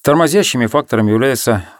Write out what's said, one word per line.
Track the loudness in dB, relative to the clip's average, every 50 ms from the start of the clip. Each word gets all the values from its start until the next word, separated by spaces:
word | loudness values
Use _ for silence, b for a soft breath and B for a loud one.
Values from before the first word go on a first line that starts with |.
| -2
Тормозящими | 0 2 2 2 2 0 0 0 0 -2 -2 -2
факторами | -2 -2 -2 -4 -2 -2 0 0 2 2
являются, | 2 0 0 -2 -2 -2 -2 -2 -2 -4 B B B